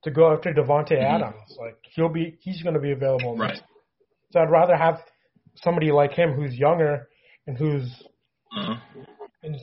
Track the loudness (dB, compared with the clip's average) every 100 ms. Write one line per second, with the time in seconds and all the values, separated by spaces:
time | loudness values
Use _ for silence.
0 | -6 4 4 4 0 -2 2 0 2 0
1 | 2 0 -2 -10 -20 -18 -18 -18 _ -4
2 | -2 -2 -6 -8 -12 -8 -4 -2 -2 -2
3 | 0 0 -2 -4 -6 -6 _ _ _ _
4 | _ _ _ 0 4 4 4 4 2 0
5 | -8 _ _ _ _ _ -2 0 2 2
6 | 2 2 0 0 -6 0 2 2 0 -2
7 | -8 _ _ _ -14 -4 -2 -2 -6 -12
8 | -20 _ _ _ _ -10 -8 -8 -12 -20
9 | -20 _ -20 _ -14 -12